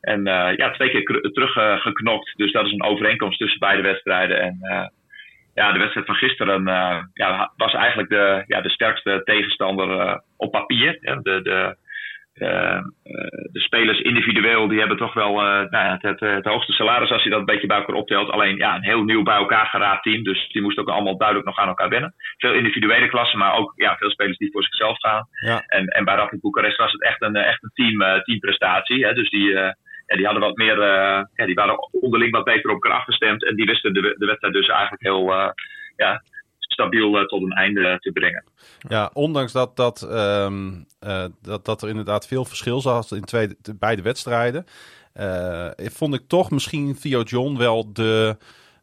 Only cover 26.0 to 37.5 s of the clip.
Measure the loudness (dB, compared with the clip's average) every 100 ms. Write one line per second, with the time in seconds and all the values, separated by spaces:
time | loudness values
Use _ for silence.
26 | 2 2 0 -2 -4 0 0 0 2 4
27 | 2 0 -2 2 2 0 -4 0 2 4
28 | 4 2 2 -2 0 0 2 2 2 0
29 | 2 2 0 2 2 4 0 -4 -16 -20
30 | -4 0 2 2 0 2 2 4 4 4
31 | 4 2 -2 -4 -2 2 2 2 -2 -2
32 | 2 2 2 2 2 0 2 0 0 0
33 | 0 0 2 0 0 0 0 2 2 2
34 | 0 0 -2 0 0 2 2 2 0 -2
35 | 0 0 2 2 0 -4 -14 -18 -20 _
36 | 0 0 _ -20 -20 _ -8 -2 0 2
37 | 4 2 2 -2 -2